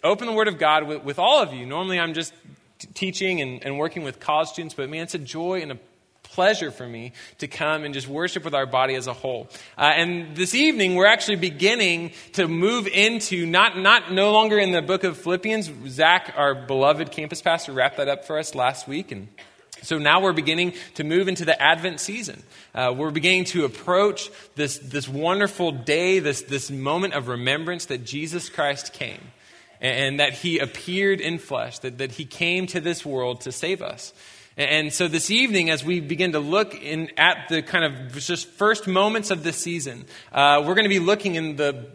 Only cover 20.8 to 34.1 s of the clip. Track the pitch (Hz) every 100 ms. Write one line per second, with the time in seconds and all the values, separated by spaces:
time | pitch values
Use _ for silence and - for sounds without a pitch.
20.8 | - - 151 170 190 180 165 147 143 165
21.8 | 180 151 - 214 196 - - - - -
22.8 | 127 127 156 151 160 185 180 180 143 -
23.8 | - 180 208 196 - - - - 147 -
24.8 | 131 143 131 139 160 190 202 - 175 135
25.8 | 120 151 180 190 147 135 - 135 - 139
26.8 | 135 160 190 147 123 120 123 143 165 175
27.8 | - 127 120 143 156 170 - - 147 139
28.8 | - - 127 107 - _ _ - _ _
29.8 | 131 123 135 143 147 131 175 165 135 -
30.8 | - 180 196 196 160 170 - 131 117 -
31.8 | 131 123 135 120 147 - 170 180 185 180
32.8 | 160 165 151 131 123 123 - 127 165 190
33.8 | - - -